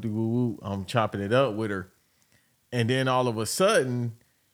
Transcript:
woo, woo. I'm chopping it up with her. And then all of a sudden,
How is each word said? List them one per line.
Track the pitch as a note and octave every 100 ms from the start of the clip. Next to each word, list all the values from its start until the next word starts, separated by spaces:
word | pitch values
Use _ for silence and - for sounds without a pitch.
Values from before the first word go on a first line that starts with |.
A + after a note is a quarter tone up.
woo, | A2+ G#2+ A2+
woo. | A#2+ A#2+ -
I'm | G2+ G2 F#2
chopping | B2 G#2+ G2+
it | G2+
up | B2 C3+ G#2
with | A2
her. | G2 F2 _ _ _ _ _ _ _ -
And | B2 A2+
then | C3 C3
all | B2+ B2+
of | A2
a | G#2+
sudden, | - F#3+ G3+ C3 B2 A#2 A2 _ _ _